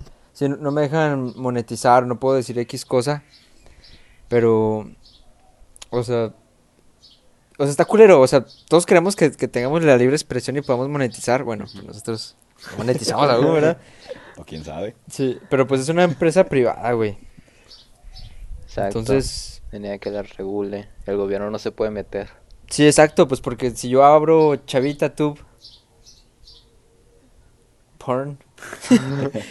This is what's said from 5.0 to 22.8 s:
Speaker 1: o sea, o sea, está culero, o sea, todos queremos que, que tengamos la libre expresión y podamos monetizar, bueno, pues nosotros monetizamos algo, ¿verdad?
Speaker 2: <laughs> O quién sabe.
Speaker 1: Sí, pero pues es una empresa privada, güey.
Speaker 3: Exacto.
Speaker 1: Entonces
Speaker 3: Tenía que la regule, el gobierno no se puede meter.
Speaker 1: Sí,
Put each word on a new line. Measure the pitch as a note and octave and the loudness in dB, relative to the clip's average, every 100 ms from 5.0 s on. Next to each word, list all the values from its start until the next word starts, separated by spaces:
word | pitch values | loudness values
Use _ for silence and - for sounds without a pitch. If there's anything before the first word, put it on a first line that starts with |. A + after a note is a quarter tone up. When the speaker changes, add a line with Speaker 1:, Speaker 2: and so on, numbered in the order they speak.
| _ _ _ _ _ _ - - - | _ _ _ _ _ _ -20 -20 -8
Speaker 1:
o | A#2+ | -6
sea, | A#2+ A#2+ A2 - _ _ _ _ _ _ _ _ _ _ _ - | -4 -4 -4 -8 _ _ _ _ _ _ _ _ _ _ _ -4
o | |
sea, | C#3 | -2
está | C#3+ | 0
culero, | E3 G#3+ A3 D#3+ | 2 8 8 8
o | C3 | 6
sea, | C#3+ - - - | 4 0 -14 0
todos | D#3+ F3 | 2 4
queremos | F#3 F3+ G3 | 4 2 2
que, | D#3 | 0
que | - B2 | 0 -6
tengamos | A#2+ B2 E3 | -4 -2 0
la | D#3+ B2 | 4 6
libre | B2+ D3+ | 4 2
expresión | - B2+ - C3+ | -2 -6 -6 -6
y | |
podamos | C#3 B2 C3+ | -2 -2 -2
monetizar, | D3 B2+ - - B2+ | -4 -4 -4 -2 -2
bueno, | B2 G#2+ G#2 | -2 -8 -10
pues | G2 | -16
nosotros | - G#2 - A2 - _ _ _ - G2+ | -18 -14 -8 -8 -10 _ _ _ -16 -8
monetizamos | A2+ B2+ - A2 C#3+ | -2 -2 -2 0 2
algo, | A#2+ D3 | 4 4
¿verdad? | D#3+ D#3 E3+ | 4 2 0
Speaker 2:
<laughs> | - - - - - - | -8 -20 -20 -18 -20 -20
O | |
quién | - D#2+ | -16 -14
sabe. | D2+ D#2 G2+ - - | -12 -10 -10 -12 -14
Speaker 1:
Sí, | - C3+ - - | -4 -4 -4 -4
pero | C3+ C3 | 0 0
pues | C3+ | 0
es | C3 | -2
una | E3+ | 0
empresa | F3+ C#3 E3+ E3+ | 0 2 0 2
privada, | F#3 C#3 A#2 - A2+ | 2 2 0 0 -4
güey. | A#2+ G#2+ G2+ - - - _ _ - - _ - - - - - - | -2 -2 -6 -16 -20 -20 _ _ -20 -20 _ -20 -18 -18 -18 -16 -16
Speaker 3:
Exacto. | - - G2+ A2 | -12 -6 -4 -4
Speaker 1:
Entonces | A2+ C3+ C3+ - - - - | -2 -2 -2 -8 -14 -16 -16
Speaker 3:
Tenía | G#2 G2+ G2+ | -12 -10 -8
que | - | -8
la | G2+ | -8
regule, | G2+ - F#2+ G#2 G2+ G2+ G#2+ - - | -10 -10 -8 -6 -6 -8 -12 -14 -6
el | G2+ | -4
gobierno | G2 G2 G#2 | -2 -4 -6
no | G#2+ | -6
se | A2 | -8
puede | - A2 | -4 -6
meter. | G#2 - G2+ G2 - - - - | -6 -8 -10 -10 -16 -20 -20 -8
Speaker 1:
Sí, | - | 2